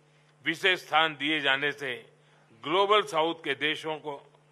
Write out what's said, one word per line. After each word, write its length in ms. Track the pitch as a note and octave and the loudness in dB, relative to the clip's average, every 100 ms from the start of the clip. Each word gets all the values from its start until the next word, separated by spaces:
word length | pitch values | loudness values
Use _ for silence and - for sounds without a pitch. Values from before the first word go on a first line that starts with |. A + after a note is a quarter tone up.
| _ _ _ _ | _ _ _ _
विशेष 360 | D3 E3 F#3+ F3+ | -6 0 2 0
स्थान 360 | - D3+ D#3+ C#3+ | 2 2 2 0
दिए 240 | C#3+ D#3 | -2 0
जाने 320 | C#3+ C3+ D3 | 2 2 0
से 400 | C#3+ C#3 A#2 - _ _ _ _ _ | -4 -8 -8 -12 _ _ _ _ _
ग्लोबल 380 | C#3 F3 G3 G#3 | -2 0 4 4
साउथ 320 | G3 D#3+ D#3+ | 2 0 0
के 200 | E3 D3+ | -2 -6
देशों 420 | C3 D3 D3+ D#3+ D#3 | -2 -2 -4 -6 -8
को 360 | D3 C#3 - _ _ | -10 -12 -16 _ _